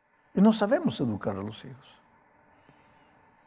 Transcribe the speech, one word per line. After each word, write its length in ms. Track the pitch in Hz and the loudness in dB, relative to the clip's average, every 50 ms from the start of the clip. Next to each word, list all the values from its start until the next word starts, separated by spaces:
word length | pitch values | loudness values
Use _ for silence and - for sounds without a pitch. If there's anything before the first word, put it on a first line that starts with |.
| _ _ _ _ _ _ - | _ _ _ _ _ _ 2
y 60 | - | 4
no 120 | 190 220 220 | 6 6 6
sabemos 460 | 220 208 202 254 330 339 254 123 - | 4 2 0 0 0 0 -2 -2 -2
educar 360 | 156 120 107 95 - 120 101 | -2 -4 -4 -4 -4 -6 -6
a 60 | 95 98 | -6 -8
los 220 | 107 110 - - | -10 -12 -14 -16
hijos. 220 | 131 131 123 - - - _ _ _ _ _ _ _ _ _ _ _ _ _ _ _ _ _ _ _ _ _ _ _ _ _ _ _ _ _ _ | -20 -20 -20 -20 -20 -20 _ _ _ _ _ _ _ _ _ _ _ _ _ _ _ _ _ _ _ _ _ _ _ _ _ _ _ _ _ _